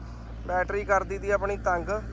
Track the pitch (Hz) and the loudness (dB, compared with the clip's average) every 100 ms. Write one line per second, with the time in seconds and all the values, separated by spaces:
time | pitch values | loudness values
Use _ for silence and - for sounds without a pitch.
0 | - - - - - 180 180 202 202 196 | -12 -12 -12 -10 0 0 2 0 4 4
1 | 190 196 196 202 196 196 196 175 165 214 | 2 -2 2 2 2 0 2 0 0 -4
2 | 214 | -4